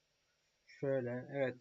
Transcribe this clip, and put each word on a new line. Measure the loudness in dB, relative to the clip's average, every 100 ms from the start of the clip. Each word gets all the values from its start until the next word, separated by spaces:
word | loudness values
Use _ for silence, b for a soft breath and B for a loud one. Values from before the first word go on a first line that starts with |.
| _ _ _ _ _ _ _
Şöyle, | -4 2 2 2 -4 -4
evet, | 0 0 0